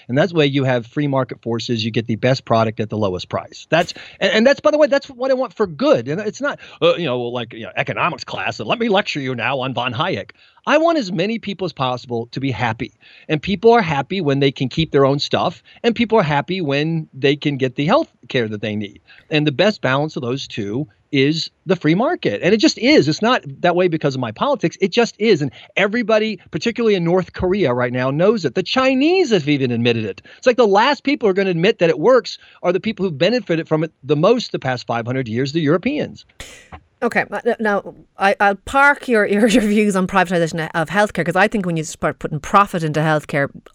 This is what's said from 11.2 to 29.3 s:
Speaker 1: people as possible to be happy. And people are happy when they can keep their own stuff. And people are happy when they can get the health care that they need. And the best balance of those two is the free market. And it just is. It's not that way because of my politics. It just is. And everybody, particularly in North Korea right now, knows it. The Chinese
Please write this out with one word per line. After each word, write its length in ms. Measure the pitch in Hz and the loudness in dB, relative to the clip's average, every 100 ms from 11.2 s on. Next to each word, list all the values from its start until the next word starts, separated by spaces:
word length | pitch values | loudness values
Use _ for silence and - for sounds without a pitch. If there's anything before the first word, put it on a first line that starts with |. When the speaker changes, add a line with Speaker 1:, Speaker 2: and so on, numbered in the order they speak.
| 202 226 | -4 -4
Speaker 1:
people 260 | 208 190 | -8 -6
as 80 | 180 | -6
possible 540 | - 131 123 123 117 117 | -4 -4 -4 -6 -8 -8
to 80 | 135 | -6
be 100 | 135 | -6
happy. 420 | 113 120 113 - _ - - - | -2 -4 -4 -10 _ -20 -16 -6
And 120 | 156 | -6
people 300 | - 190 226 | -4 2 4
are 100 | 233 | 4
happy 400 | 165 139 135 190 | 2 -2 -4 -2
when 200 | 143 139 | 0 2
they 100 | 139 | 0
can 180 | - 131 | 0 -4
keep 220 | - 147 | -2 0
their 160 | 139 135 | 2 2
own 140 | 143 | 2
stuff. 420 | - 101 143 - _ - | -2 -2 -2 -6 _ -4
And 100 | 233 | -2
people 240 | 226 220 220 | 0 2 2
are 60 | |
happy 360 | 156 143 139 190 | 2 0 -2 -4
when 480 | 147 139 156 165 151 | -2 -2 -2 -4 -6
they 220 | 135 139 147 | -2 0 0
can 200 | 147 135 | -2 -2
get 200 | 131 131 | -4 -2
the 100 | 147 | 0
health 260 | 285 - _ - | 0 0 _ -6
care 200 | 131 113 | -4 -2
that 140 | 104 | -4
they 120 | 110 | -4
need. 260 | 104 98 95 _ - - | -4 -6 -12 _ -20 -4
And 160 | 151 151 | -2 0
the 60 | |
best 280 | 127 202 - | 2 0 0
balance 360 | 131 135 151 - | -2 0 -2 -6
of 60 | |
those 260 | 120 135 - | -6 -6 -8
two 400 | - 101 117 151 _ - | -8 -6 -6 -8 _ -4
is 380 | 139 139 160 - _ - | 0 2 0 -6 _ -4
the 100 | 185 | -2
free 180 | 151 | 0
market. 460 | 180 277 359 151 104 | 2 0 -2 -4 -2
And 100 | 156 | 0
it 40 | 214 | 2
just 220 | 311 - | 2 2
is. 280 | 240 285 143 | 4 4 4
It's 160 | 151 | 0
not 220 | 170 247 143 135 | 0 0 -4 -2
that 160 | 175 170 | 0 2
way 100 | 185 | 2
because 300 | 160 147 131 | 0 -2 -2
of 40 | |
my 120 | 120 | -6
politics. 440 | 107 247 262 170 - | -4 -2 -2 -2 -2
It 100 | 190 | -2
just 240 | 240 226 - | 0 -2 0
is. 200 | 226 165 | 2 2
And 120 | 139 - - - | 0 -8 -8 -2
everybody, 640 | 202 233 208 214 220 196 - | 0 0 0 0 0 -6 -10
particularly 460 | 160 233 233 226 196 | -6 -4 0 0 2
in 80 | |
North 280 | 165 185 175 | 2 0 -2
Korea 400 | - 185 202 143 | -4 -2 0 0
right 200 | 123 123 | 0 -2
now, 180 | 123 131 | -2 -2
knows 340 | 143 190 233 | 2 0 0
it. 120 | 147 185 | -2 -4
The 80 | |
Chinese 640 | 175 262 262 262 302 381 294 | -2 0 2 2 2 2 2